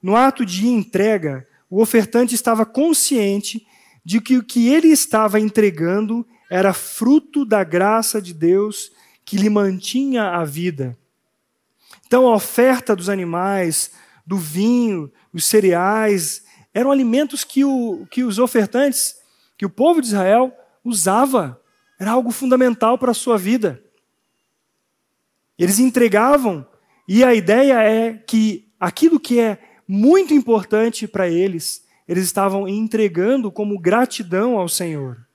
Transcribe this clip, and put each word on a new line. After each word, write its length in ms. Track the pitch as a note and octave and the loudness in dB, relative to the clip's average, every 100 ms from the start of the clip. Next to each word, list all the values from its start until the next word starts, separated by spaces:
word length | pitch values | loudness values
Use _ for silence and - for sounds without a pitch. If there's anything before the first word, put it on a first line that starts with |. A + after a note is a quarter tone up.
no 140 | F3+ A3 | 0 2
ato 280 | C4+ C4+ | 2 0
de 220 | A3 F3+ A3+ | -6 -2 0
entrega, 800 | A#3+ F3+ F#3 G#3 G#3+ D#3 C3+ B2+ _ _ | 0 -2 -2 0 0 -4 -8 -14 _ _
o 100 | F#3 | 0
ofertante 540 | A3 A#3+ G#3 A#3+ B3 | 2 2 2 0 0
estava 320 | B3 - A3+ A3 | -2 -2 0 -2
consciente 960 | - D#4+ D#4 - C4 G3+ G3+ G3+ A3 _ _ _ _ | 0 0 0 0 0 0 -2 -6 -12 _ _ _ _
de 160 | - G#3+ | -4 -4
que 160 | A3+ B3+ | 0 0
o 60 | |
que 260 | - B3 A#3 | 0 0 2
ele 200 | D4+ D#4+ | 4 6
estava 500 | D4 - A3 G#3+ G#3+ | 4 2 0 0 0
entregando 880 | G#3+ G#3+ G#3 D#3+ E3 G3 G#3+ A3+ A#3 _ _ | 0 2 0 0 -4 -2 -4 -6 -8 _ _
era 220 | F#3 G3 | 0 0
fruto 720 | F#3 - - A#3 D4+ - D4+ | -2 -8 -4 2 2 2 -6
da 180 | B3+ G#3+ | -2 -2
graça 580 | F3+ E3+ F#3+ A3 A3 A3 | 0 0 0 0 -2 -6
de 140 | F3+ | -8
Deus 560 | E3 E3 F#3 G#3 G3+ - _ _ _ | -4 0 2 0 -6 -16 _ _ _
que 120 | - G3+ | -8 -2
lhe 120 | G#3 | 0
mantinha 840 | G#3 G3 F#3 - B3+ C#4 B3+ G#3 | 2 0 -2 -6 -4 -2 -2 -2
a 140 | F3 | -4
vida. 540 | D#3+ C#3+ F3 D3 C3 A#2+ _ _ _ _ _ _ _ _ _ - _ | -4 -6 -6 -6 -10 -10 _ _ _ _ _ _ _ _ _ -20 _
Então, 220 | B3 B3+ | 2 4
a 60 | |
oferta 600 | A3 - - B3+ B3 - | 2 -2 0 2 2 -2
dos 140 | G3+ F3 | -4 -2
animais, 840 | G3 F3 E3+ F#3+ G3 F3 D3+ - _ _ _ - | -6 -4 -4 -4 -2 -2 -4 -8 _ _ _ -8
do 100 | F#3+ | -6
vinho, 760 | D#3 D#3 G#3+ B3 A#3 F#3 D3 _ _ | -6 -2 0 0 0 -4 -8 _ _
os 140 | E3+ - | -6 0
cereais, 1000 | G#3+ F#3+ F3 F#3 G#3+ A3 G3 D#3 - _ _ _ | 2 4 2 0 0 0 -2 -4 -10 _ _ _
eram 200 | G3+ B3+ | -4 0
alimentos 500 | C#4 B3 A#3+ D4 C#4+ | 2 2 0 -2 -6
que 220 | - - | -6 0
o, 420 | C#4 C4+ A#3 F3 F3+ | 0 0 -4 -8 -8
que 120 | - | -6
os 160 | B3+ G3 | -4 0
ofertantes, 760 | B3 B3 G3+ B3 C#4+ B3+ - - _ _ _ _ | 0 0 -2 0 -2 -2 -6 -8 _ _ _ _
que 80 | |
o 60 | G3 | -10
povo 300 | - C#4+ E4+ | 0 2 2
de 80 | B3 | 0
Israel 460 | G3+ F#3 A3 B3+ - _ _ | -2 2 2 2 -4 _ _
usava. 760 | A#3+ A3 E3+ G3+ C4+ C4 D3+ B2 _ _ _ _ | -8 -4 0 2 2 0 -2 -10 _ _ _ _
Era 140 | F#3+ | -2
algo 180 | A#3+ A#3+ | -2 -2
fundamental 680 | A3+ C4 B3+ B3+ A#3 A3 B3 | -4 0 2 2 2 0 0
para 120 | B3 | -2
a 40 | |
sua 240 | A#3 - A3 | -2 -2 -2
vida. 440 | F#3 B3 G#3+ B2+ _ _ _ _ _ _ _ _ _ _ _ _ _ _ _ _ _ _ | 0 -2 -2 -8 _ _ _ _ _ _ _ _ _ _ _ _ _ _ _ _ _ _
Eles 200 | F3+ G3+ | -2 2
entregavam, 840 | B3+ B3 A#3 G3 A#3+ D4 B3 E3+ C3 _ _ _ - | 2 4 2 4 4 2 2 -4 -10 _ _ _ -2
e 160 | G3+ | 4
a 100 | B3+ | 6
ideia 480 | A#3 F3 A3 C#4 B3 | 4 4 4 4 4
é 300 | A3 A3 A3+ | 2 2 -2
que 560 | A3+ - A3+ A3 G3 _ _ | -6 -4 0 0 -2 _ _
aquilo 400 | F3+ - D#4+ D#4+ | -6 2 2 2
que 220 | - A#3+ | 0 0
é 180 | A3+ G3 _ _ _ | 0 -2 _ _ _
muito 460 | G3 A#3 F#4 F#4 | 0 4 4 4
importante 760 | D4+ A#3 A3+ F3+ G#3+ A3+ A3+ G#3+ | 2 4 0 2 0 0 -4 -8
para 200 | - F#3 | -4 -2
eles, 560 | E3+ G3 E3+ - - _ _ _ | 0 0 -2 -10 -12 _ _ _
eles 180 | F3 | -4
estavam 440 | F#3 - G3 F#3+ G3 | -2 -2 -2 -2 -6
entregando 840 | G3+ A3 A3 G#3 E3+ G3 C4+ A3 | -6 -4 -2 -2 0 0 0 -2
como 280 | - G#3 G3+ | -6 -6 -4
gratidão 800 | E3+ G#3+ B3+ - F#3+ F#3 A#3 A#3 | 0 0 0 -4 -6 -2 -2 -2
ao 100 | F3+ | -4
Senhor. 580 | - F3 D3+ C3+ A#2+ A#2 | -6 -6 -8 -10 -12 _